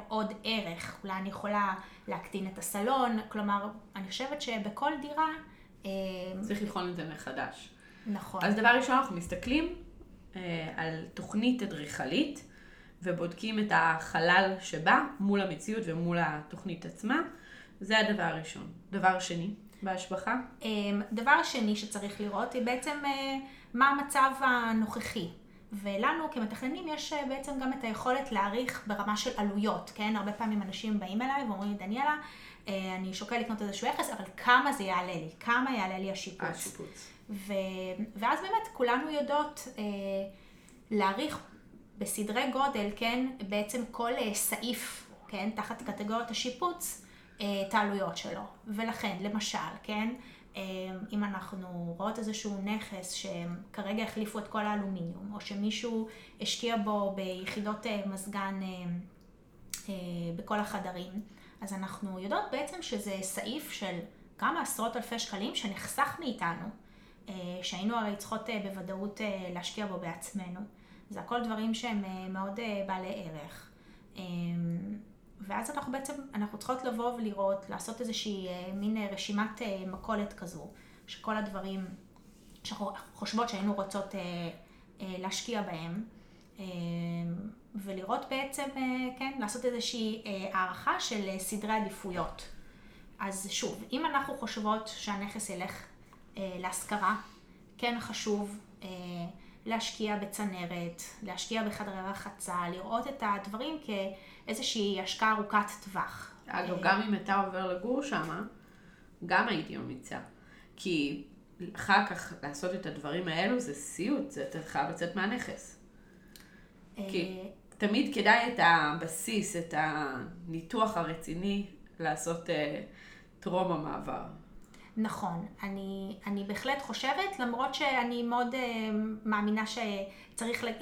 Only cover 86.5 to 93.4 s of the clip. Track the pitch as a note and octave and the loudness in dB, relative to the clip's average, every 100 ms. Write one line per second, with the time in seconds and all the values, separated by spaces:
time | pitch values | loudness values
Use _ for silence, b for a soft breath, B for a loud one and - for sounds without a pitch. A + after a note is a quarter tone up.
86.5 | - F#3 F3 E3+ E3+ E3+ E3+ E3+ F3 G#3 | -12 -8 -4 -2 -2 -2 -2 -2 -2 -6
87.5 | - - G3+ G3 F#3+ G3 B3 - C4+ C#4 | -10 -12 -8 -6 -4 -2 -2 0 -2 -2
88.5 | C#4+ C#4+ C4+ B3+ B3+ B3+ B3+ C4+ C4+ G#3 | -2 -4 -2 0 0 -2 -2 -4 -2 -4
89.5 | B3 B3+ A#3 A3+ A#3+ A3 A3 G#3+ G3 F#3 | 0 0 0 -2 0 0 -2 -4 -4 0
90.5 | F#3+ F#3 - C#4+ F4+ - A3 F#3+ F#3+ - | 0 0 0 0 0 0 -2 -2 -2 -2
91.5 | G#3 G#3+ A3 G3+ - F#3+ F3+ D#3+ - - | -2 2 2 0 -4 -4 -2 -2 -4 -12
92.5 | B B B B B B - G3 F#3+ | B B B B B B -6 -4 -4